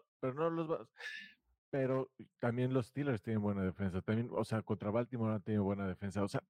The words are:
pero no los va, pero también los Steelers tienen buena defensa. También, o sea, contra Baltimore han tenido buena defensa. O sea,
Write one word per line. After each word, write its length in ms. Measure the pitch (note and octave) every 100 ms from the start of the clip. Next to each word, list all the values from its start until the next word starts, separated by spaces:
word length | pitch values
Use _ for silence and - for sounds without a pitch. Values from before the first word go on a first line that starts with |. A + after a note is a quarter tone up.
| - -
pero 140 | C3
no 160 | C3+ E3
los 200 | E3 D#3+
va, 180 | D#3+ A#2 - - - - - _ _ _
pero 420 | C#3+ C3 C3 C3 - G#2+ -
también 340 | B2 A#2+ B2+
los 140 | C3 A#2+
Steelers 360 | C3+ C#3+ A2+
tienen 200 | - A2
buena 200 | G#2 G2
defensa. 360 | F#2 F2 G2 F#2
También, 300 | - A2 A#2+
o 120 | -
sea, 180 | A2 A2+
contra 280 | - G#2 G#2
Baltimore 440 | A2+ A#2+ B2 A2
han 80 | G#2+
tenido 220 | A2 G#2+
buena 220 | G2 G2+ G2
defensa. 360 | F2+ G2 G2
O 60 | G2+
sea, 140 | C3+ -